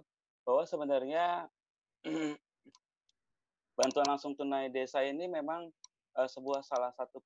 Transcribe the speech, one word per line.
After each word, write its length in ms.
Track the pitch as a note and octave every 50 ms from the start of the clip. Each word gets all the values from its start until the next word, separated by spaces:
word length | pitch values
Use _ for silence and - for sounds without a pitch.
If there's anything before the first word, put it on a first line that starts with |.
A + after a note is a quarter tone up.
| - _ _ _ _ _ _ _ _ B2+
bahwa 160 | B2 C#3+ E3+
sebenarnya 800 | E3 - D#3 D3 C#3 C#3 C3 B2+ C3+ D3+ E3 F3 F3 F3 F3 E3+ - _ _ _ _ _ _ _ _ _ _ -
<clears throat> 340 | D#3+ D#3 D#3+ D#3 D3+ D3 - _ _ _ _ _ - - _ _ _ _ _ _ _ _ _ _ _ _ _ _ _ _ _ _ _ _ -
bantuan 300 | B2+ C3 C3 D3 C#3+ C3+
langsung 260 | C#3+ C#3 - D3 C#3
tunai 380 | C#3 D3 C#3 C#3 C3+ C3+ C3
desa 320 | B2+ C3 C3 C3 - C#3+ C3+
ini 240 | C#3 C#3 D#3 F3 F3+
memang, 400 | F3+ D#3 C#3+ D3 D#3+ E3+ F3 E3 - _ - - _ _ _ _ -
eh, 140 | C3 C3 C3
sebuah 340 | - C3+ C3 C3+ C#3 C#3 C#3
salah 260 | - C#3+ B2 B2 B2 B2+
satu 240 | - B2+ - - C3 -